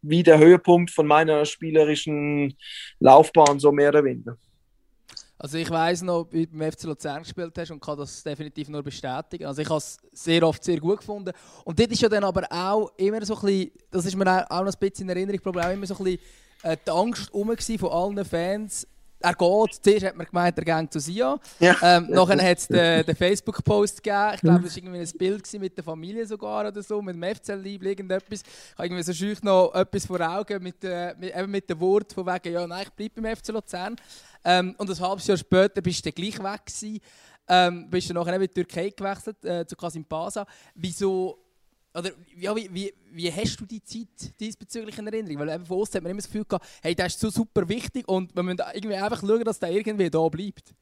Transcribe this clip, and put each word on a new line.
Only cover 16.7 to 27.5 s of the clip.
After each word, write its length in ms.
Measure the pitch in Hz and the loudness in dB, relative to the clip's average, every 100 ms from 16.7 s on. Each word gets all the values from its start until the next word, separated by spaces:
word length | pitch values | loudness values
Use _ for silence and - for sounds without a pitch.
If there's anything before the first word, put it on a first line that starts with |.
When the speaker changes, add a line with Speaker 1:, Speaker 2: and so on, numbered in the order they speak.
| 160 - | -4 -2
Speaker 2:
die 40 | |
Angst 420 | 170 220 226 202 | 0 0 -2 -6
rum 160 | 202 208 | -6 -4
gewesen 300 | 233 - 226 | -4 -4 -4
von 100 | 185 | -2
allen 320 | 165 190 202 185 | -2 -2 -4 -4
Fans. 600 | 170 175 208 214 - - _ - - | -4 -2 -4 -6 -12 -14 _ -20 -2
Er 120 | 175 | -2
geht, 500 | 175 175 202 220 - | 2 4 4 2 2
zuerst 220 | 202 208 185 | 4 4 2
hat 100 | 170 | -8
man 100 | 165 | -6
gemeint, 300 | 175 175 170 | 0 0 0
er 80 | |
geht 280 | 160 160 156 | -2 -2 -2
zu 40 | 160 | -6
Sion. 400 | 143 190 262 285 - - | -6 -2 -2 -2 -10 4
Speaker 1:
Ja. 180 | 170 175 | 6 8
Speaker 2:
Ähm, 240 | 175 175 165 | 8 6 6
Speaker 1:
Ja. 160 | 170 | 4
Speaker 2:
nachher 180 | 180 190 | 6 4
hat's 260 | 185 175 - | 4 2 2
den, 360 | 175 170 165 | 2 4 4
den 100 | 160 | 2
Facebook-Post 880 | 165 180 202 - - - 208 208 - | 0 0 0 -4 -4 2 2 2 -2
gegeben. 280 | - 202 208 | -4 0 0
Ich 60 | 202 | 2
glaube, 200 | 160 175 | 6 6
Speaker 1:
Mhm. 20 | |
Speaker 2:
das 120 | 175 160 | 4 -10
war 60 | |
irgendwie 180 | 180 180 | -12 -10
ein 180 | 170 - | -10 -4
Bild 240 | 185 208 | -4 -4
gewesen 180 | - 208 | -8 -10
mit 160 | 190 - | -10 -10
der 80 | |
Familie 420 | 160 160 170 220 220 | -12 -12 -10 -10 -10
sogar 400 | 208 214 214 208 | -10 -8 -6 -6
oder 160 | 202 | -8
so, 200 | 196 214 | -8 -6
mit 120 | 196 | -6
dem 80 | 175 | -8
F-C-Liebling, 680 | 175 214 - | -8 -8 -10